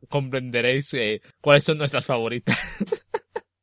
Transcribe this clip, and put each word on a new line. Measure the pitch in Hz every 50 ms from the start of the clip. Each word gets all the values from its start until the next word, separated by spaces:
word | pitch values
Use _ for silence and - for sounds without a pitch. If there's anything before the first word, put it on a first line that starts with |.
| - _
comprenderéis, | - 143 135 131 131 131 127 123 120 120 117 123 127 135 139 - -
eh, | 131 113 104 107 101 - - _ _
cuáles | - 147 143 143 -
son | - 156 151
nuestras | 151 135 - 127 -
favoritas. | - 135 117 113 113 120 120 - - - -
<laughs> | - - - - 208 - - - - _ - 427 - _ _ 427 - _ _ _